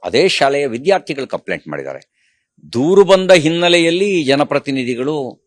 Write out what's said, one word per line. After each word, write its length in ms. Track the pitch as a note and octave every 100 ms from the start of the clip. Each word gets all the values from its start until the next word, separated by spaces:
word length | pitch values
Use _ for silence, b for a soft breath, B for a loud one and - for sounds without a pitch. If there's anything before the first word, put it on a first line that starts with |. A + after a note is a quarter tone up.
ಅದೇ 240 | F2+ G#2 F#3
ಶಾಲೆಯ 380 | - C#3 C#3+ C#3+
ವಿದ್ಯಾರ್ಥಿಗಳು 600 | A2+ C#3+ F#3+ - C#3+ B2+
ಕಂಪ್ಲೇಂಟ್ 420 | - - E2+ D#2+
ಮಾಡಿದ್ದಾರೆ. 640 | D2 C2+ C2+ _ _ _ _ _ _ D2+
ದೂರು 320 | A2+ C#3+ G3
ಬಂದ 260 | F#3+ F#3+ F#3
ಹಿನ್ನೆಲೆಯಲ್ಲಿ 920 | F#3 D3+ E3+ F3 F3 E3 E3+ G3+ F#3
ಜನಪ್ರತಿನಿಧಿಗಳು 1160 | C3+ C#3 D3 C#3+ C#3+ C3+ B2 A#2+ C3 D#3 C3 -